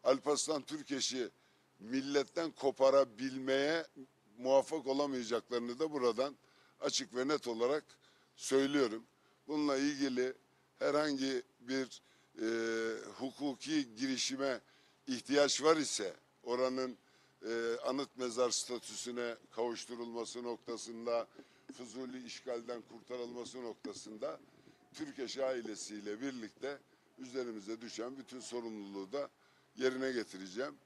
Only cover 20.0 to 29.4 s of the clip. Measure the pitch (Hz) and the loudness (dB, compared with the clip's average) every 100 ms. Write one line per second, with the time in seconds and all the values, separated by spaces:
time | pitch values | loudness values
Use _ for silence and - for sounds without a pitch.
20 | 117 117 110 123 120 113 - 117 117 117 | -6 -6 -6 -6 -6 -6 -6 -8 -8 -8
21 | 117 117 110 - - - - 135 123 113 | -2 -2 -2 -12 -20 -20 -18 -14 -12 -10
22 | 127 127 120 - - 120 117 120 107 113 | -10 -10 -12 -12 -6 -6 -4 -10 -10 -18
23 | 101 123 120 120 117 120 120 104 - 95 | -10 -6 -6 -6 -8 -8 -8 -8 -10 -10
24 | 110 107 139 160 - - - - _ - | -12 -6 -6 -8 -14 -20 -20 -20 _ -10
25 | 151 131 120 - 131 127 110 101 - 107 | -8 -4 -6 0 0 0 -2 -6 -8 -8
26 | 101 107 139 131 107 - 135 139 _ _ | -6 -4 -4 -4 -10 -6 -8 -8 _ _
27 | _ - 127 131 120 110 98 113 117 104 | _ -14 -6 -4 -2 -4 -6 -8 -8 -6
28 | 120 135 123 127 101 120 117 110 98 101 | -6 -8 -12 -12 -6 -6 -6 -8 -8 -8
29 | 95 135 - _ | -6 -6 -6 _